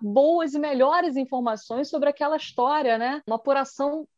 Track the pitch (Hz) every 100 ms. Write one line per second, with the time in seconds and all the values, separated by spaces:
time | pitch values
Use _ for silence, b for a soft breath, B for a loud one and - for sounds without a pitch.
0 | 208 220 294 339 320 294 294 254 269 349
1 | 349 262 262 254 240 220 - 233 294 302
2 | 285 285 294 311 - - 254 302 262 226
3 | 247 294 214 226 277 269 247 - 277 311
4 | 294